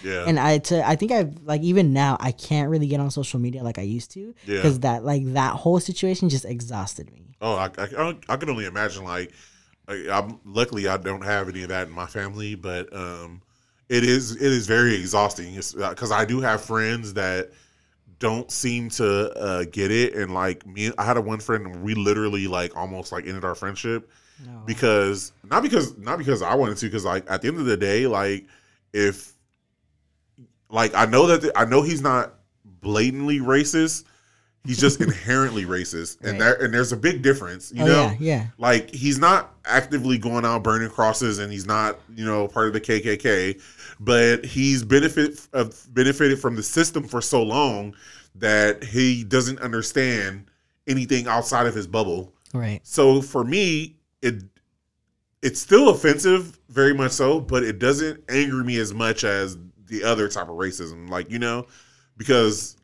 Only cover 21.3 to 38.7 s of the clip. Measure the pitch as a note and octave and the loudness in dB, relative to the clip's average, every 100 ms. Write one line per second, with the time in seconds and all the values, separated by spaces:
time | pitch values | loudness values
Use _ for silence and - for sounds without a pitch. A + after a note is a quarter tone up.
21.3 | G#2+ G#2 A2+ F#2+ F2+ G2+ G#2+ G2+ G#2 G#2+ | -6 -4 -6 -6 -8 -4 -2 0 0 0
22.3 | G2+ G2 F2+ F2+ - F#2 F#2 F2 F2+ D#2 | -2 -2 -4 -4 -6 -8 -10 -10 -10 -8
23.3 | F#2+ F#2 E2+ G2 G2 A#2 A2+ - _ _ | -8 -6 -6 -8 -8 -6 -6 -8 _ _
24.3 | _ B2 A#2+ A2 G#2+ A#2+ G#2 G2 G2 - | _ -20 -16 -10 0 4 4 4 -2 -8
25.3 | _ - A3+ C#4+ A3 C3 - G#2+ E3+ C3+ | _ -2 0 2 0 0 -6 -8 -6 -2
26.3 | A#2 F2+ C3 A#2 G#2 A2+ G#2+ F#2+ F#2+ - | -2 0 0 0 -2 -6 -4 -2 -4 -2
27.3 | F#2+ A#2+ E3 B2+ G2 G2 G#2+ C3 G2+ G2 | -4 -4 -2 -2 0 2 2 2 0 0
28.3 | G2+ - _ _ _ _ G#2 G2+ G2 - | -4 -8 _ _ _ _ 0 0 0 -12
29.3 | _ _ _ _ _ _ _ _ _ _ | _ _ _ _ _ _ _ _ _ _
30.3 | _ - _ - A2 A2 F#2 A2+ B2+ E3+ | _ -20 _ -4 0 2 4 6 6 6
31.3 | E3 D3+ G2+ A2+ D#3+ D3 D#3 C#3 B2+ - | 6 4 2 4 4 4 0 2 0 0
32.3 | - _ _ G2+ F2+ G2 G#2 A#2+ C3+ C#3+ | -8 _ _ _ -10 -2 2 2 0 -2
33.3 | D3 B2+ C#3 D3 D#3+ D#3+ - - _ _ | 0 4 4 4 0 0 -2 -12 _ _
34.3 | _ _ _ B2+ A#2+ C#3 C#3 A#2 G2 A2+ | _ _ _ -6 2 4 4 0 -2 0
35.3 | C3 C3+ A2 F2+ F#2 F2 E2+ E2+ - G2+ | 2 2 -2 -4 -4 -6 -8 -10 -8 -6
36.3 | G2 A2+ B2+ C3 A#2+ B2 A#2 D#3 D#3 C#3 | 2 2 2 2 0 0 0 0 2 2
37.3 | C3+ F2+ F2+ - A#2+ D#3+ D3 B2 A2 D#3+ | 2 -2 -12 -12 0 4 4 2 -2 -2
38.3 | C3+ A2+ - A#2 | -2 -4 -2 2